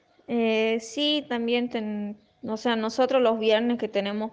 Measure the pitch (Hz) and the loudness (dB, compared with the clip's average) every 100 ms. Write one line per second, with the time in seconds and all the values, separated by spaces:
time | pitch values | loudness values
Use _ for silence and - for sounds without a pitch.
0 | _ _ - 240 226 220 220 226 226 - | _ _ -6 0 2 2 2 0 -4 -2
1 | 294 302 285 240 233 240 240 240 214 208 | 0 0 -2 -4 0 0 0 -4 -4 -6
2 | 208 208 _ _ 220 220 247 226 220 226 | -6 -10 _ _ -8 -4 -2 0 0 0
3 | 254 262 233 226 220 214 240 240 220 202 | 2 4 4 4 2 2 2 -2 -2 -2
4 | 202 208 220 | -2 -4 -6